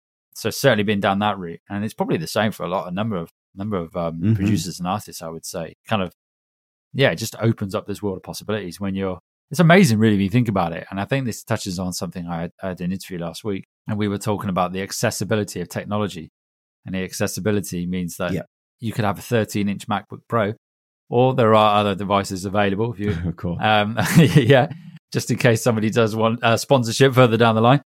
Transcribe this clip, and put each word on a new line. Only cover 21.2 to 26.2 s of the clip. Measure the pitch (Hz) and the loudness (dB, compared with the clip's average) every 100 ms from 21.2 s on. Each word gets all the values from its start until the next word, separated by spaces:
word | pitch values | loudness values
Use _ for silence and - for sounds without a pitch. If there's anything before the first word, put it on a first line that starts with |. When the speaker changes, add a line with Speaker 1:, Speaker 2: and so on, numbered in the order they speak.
| 127 | 2
Speaker 1:
there | 131 110 | 4 6
are | 110 107 104 | 6 6 4
other | 104 | 2
devices | 95 98 101 95 95 | -2 0 0 0 -6
available | 98 98 101 98 117 | -4 0 0 0 -4
if | 95 | -4
you, | 104 | -4
Speaker 2:
<laughs> | 82 85 | -2 -4
Of | - | -6
course. | 87 85 | -6 -2
Speaker 1:
um, | 107 107 104 113 104 | 2 2 2 -2 2
<laughs> | 185 | 6
yeah, | 139 151 120 135 139 - - - _ | 6 6 6 6 4 -2 -18 -20 _
just | 120 - | -6 -2
in | 117 | 0
case | 127 113 | 2 4
somebody | 127 110 110 | 2 0 0
does | 117 110 | 2 2
want, | 110 | 2